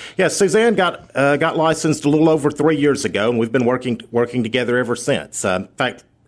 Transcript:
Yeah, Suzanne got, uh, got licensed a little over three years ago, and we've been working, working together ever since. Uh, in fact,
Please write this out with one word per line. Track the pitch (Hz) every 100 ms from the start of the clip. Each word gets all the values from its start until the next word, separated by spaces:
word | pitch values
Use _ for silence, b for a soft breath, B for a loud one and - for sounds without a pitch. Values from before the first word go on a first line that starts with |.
| B -
Yeah, | 175
Suzanne | - 196 202 233
got, | 190 175 - - 123
uh, | 139 147
got | 160 156
licensed | 160 156 160 147
a | 147
little | 151 160
over | 156 143
three | 147 147 160
years | 147 131 104
ago, | 92 107
and | 120
we've | 117
been | 127 120
working, | 127 127 113 -
working | 117 - 123
together | 110 123 120 123
ever | 117 120
since. | - 117 73 - 104
Uh, | 92
in | 98 -
fact, | 127 - _ _